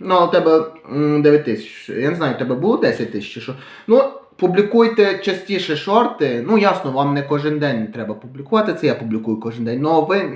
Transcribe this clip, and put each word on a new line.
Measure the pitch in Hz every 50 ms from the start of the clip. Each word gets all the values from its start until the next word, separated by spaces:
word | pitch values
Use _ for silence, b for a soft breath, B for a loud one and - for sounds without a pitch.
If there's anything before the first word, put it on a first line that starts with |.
Ну, | - 190 185
а | 180 175
у | 170
тебе, | 170 180 160 160 160 160 156 - - - - -
м, | 120 143 151 147 147 151
дев'ять | 147 147 147 147 143
тисяч. | 127 110 101 - - - - - -
Я | 98 107 127 147
не | 160
знаю, | 170 160 139 120
у | -
тебе | 131 123 131
було | 127 156 208 240 330
десять | 233 - 110 - 120 -
тисяч | - 104 104 -
чи | - -
що? | - - 127 B B B B B B -
Ну, | 220 262 269 277 - - - _ _
публікуйте | - 185 175 175 196 208 208 233 233 233 220 226 220 208 196 190 190
частіше | - 202 180 - - - 196 180 - - 156
шорти. | 143 - 196 202 226 240 233 - - 151 131 123 117 117 160
Ну, | 220 214
ясно, | 202 196 185 - - -
вам | - 139 139 143 143
не | 143
кожен | 139 - 151 147 143 151 151 151
день | 147 143 127 113 110 104 -
треба | 120 110 101 107
публікувати, | - - 123 131 135 139 - 226 214 214 208 165
це | - - 143
я | 117
публікую | - 117 113 110 110 110 117 110 110
кожен | - 113 113 120 117
день. | 117 120 131
Ну, | 143 156 165 160 151
ви, | 170 190 202 185 147 113